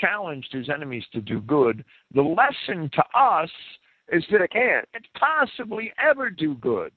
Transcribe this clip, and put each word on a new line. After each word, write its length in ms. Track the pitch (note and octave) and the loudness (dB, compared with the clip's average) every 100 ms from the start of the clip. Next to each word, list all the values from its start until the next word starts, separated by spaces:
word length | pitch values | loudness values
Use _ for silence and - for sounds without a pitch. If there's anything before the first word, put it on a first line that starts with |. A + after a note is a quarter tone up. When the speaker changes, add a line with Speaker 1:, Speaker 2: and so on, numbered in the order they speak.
Speaker 1:
challenged 500 | F#3 G#3 F#3 C#3 B2 | -2 -2 -6 -10 -10
his 180 | C3 B2 | -10 -6
enemies 340 | D3 C#3+ A#2+ - | -6 -6 -10 -8
to 80 | A2+ | -10
do 180 | G#2+ A2+ | -6 -6
good. 440 | G#2+ D3 B2 A2 - _ _ C3+ | 0 4 4 2 -8 _ _ 0
The 60 | |
lesson 680 | C#3+ F3 C4+ C4 - F#3 D3+ | 2 4 2 2 -6 -6 -4
to 100 | - - A#3+ | 0 2 4
us 320 | C4 E3 E3 - - - _ _ - | 4 4 -2 -8 -20 -20 _ _ -2
is 120 | E3 - | -2 2
that 100 | G#3 | 2
Speaker 2:
They 80 | F3 | 2
can't. 380 | G#3+ B3 C3 - | 2 2 0 -2
Speaker 1:
it 120 | A3+ - - | -14 -16 -2
possibly 760 | C#4+ D#4 C4 - A3 A3 A3 - | 0 2 0 -2 -8 -8 -8 0
ever 320 | D4 C4+ B3 | 2 2 0
do 260 | E3+ D#3 C3 | -2 -4 -2
good. 360 | B2 G2+ D#2+ | -2 -2 -4